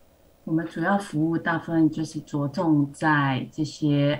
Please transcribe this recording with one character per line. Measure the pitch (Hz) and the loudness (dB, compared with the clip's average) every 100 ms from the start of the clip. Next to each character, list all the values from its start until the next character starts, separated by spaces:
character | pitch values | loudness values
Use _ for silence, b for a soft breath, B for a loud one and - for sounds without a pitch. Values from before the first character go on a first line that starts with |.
| _ _ _ _ - | _ _ _ _ -2
我 | |
们 | 160 160 | -2 -2
主 | 165 | -4
要 | 175 196 | 0 0
服 | - 151 165 | -2 -2 0
务 | 160 | 0
大 | 170 165 | -2 -4
部 | 165 | 0
分 | 165 156 | 2 2
就 | 160 | 2
是 | 151 151 | -6 -8
着 | - 147 143 | -6 -4 -2
重 | 196 165 151 143 | -2 2 2 2
在 | - 160 147 139 127 - | 0 2 2 2 0 -4
这 | - | -6
些， | 151 - 151 143 143 | -6 -2 0 2 2